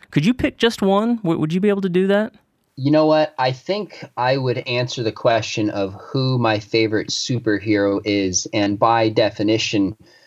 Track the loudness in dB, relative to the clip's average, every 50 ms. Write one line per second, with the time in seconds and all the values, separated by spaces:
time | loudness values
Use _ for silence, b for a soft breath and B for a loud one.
0 | -10 -4 -2 0 2 2 2 0 -2 -4 -2 0 0 0 0 0 0 2 2 2
1 | 2 0 0 0 0 -2 0 0 0 0 0 0 2 2 0 0 0 0 0 0
2 | 2 2 2 2 0 -2 -6 _ _ _ _ _ _ _ _ -4 0 2 4 4
3 | 6 6 4 4 2 0 0 -2 -2 -2 -2 -4 -6 -6 -4 -4 -6 -8 -12 -16
4 | -20 -12 _ -2 0 0 0 0 0 -2 -2 -4 -4 -4 -4 -2 -2 -4 -4 -4
5 | -4 -4 -4 0 2 2 2 2 0 -2 -4 -2 -2 -2 -2 -4 -4 -6 -6 -10
6 | -12 -6 -4 -2 0 0 0 0 0 0 0 0 -2 -2 0 2 2 2 0 -2
7 | -4 -4 -6 -6 -4 -4 -4 -2 -2 -2 -2 -2 0 0 0 2 2 2 0 0
8 | -2 -2 0 0 0 0 -2 -4 -4 -4 -2 -2 -2 -2 0 2 2 2 4 4
9 | 2 2 2 2 0 0 0 -2 0 0 0 0 0 0 0 0 0 -2 -4 -8
10 | b b b b b